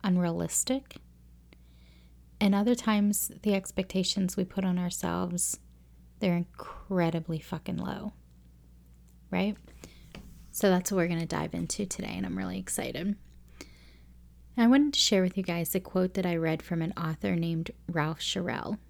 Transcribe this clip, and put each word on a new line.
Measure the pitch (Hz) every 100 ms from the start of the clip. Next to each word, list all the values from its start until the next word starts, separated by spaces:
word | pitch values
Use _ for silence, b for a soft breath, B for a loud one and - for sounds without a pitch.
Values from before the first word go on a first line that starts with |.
unrealistic. | 196 180 175 170 165 - - 269 - - - - - - - b b b b b b b - -
And | 208
other | 202 208 240
times, | 226 214 208 202 - -
the | 214
expectations | 196 190 - 190 190 185 - 185 -
we |
put | 185 - 190
on | 180
ourselves, | 180 - 175 170 180 175 - - - - - - - -
they're | 196 175
incredibly | 175 - - - - 185 165 165 160 160
fucking | - 165 - 170
low, | - - 214 - - - - - - - - - - - -
right? | 185 196 208 - B B B B B B - -
So | - 202
that's | 180 180
what | 190
we're | 170
gonna | 165 165
dive | 165 -
into | - 170 - 196
today, | - -
and | 90 95
I'm | 95
really | 95 92
excited. | 92 - - - 185 202 - - - B B B B B B B - - - -
I | 233
wanted | 269 294
to | 285
share | - 196
with | 185 196
you |
guys | 180 170 165 185
a |
quote | - 185 185 190
that | 180
I | 165
read | 165 160
from | - 170
an | 165 -
author | 160 160 202 175
named | 165 165 165 - -
Ralph | 170 151 160
Sherrill. | - 190 175 - - 220 -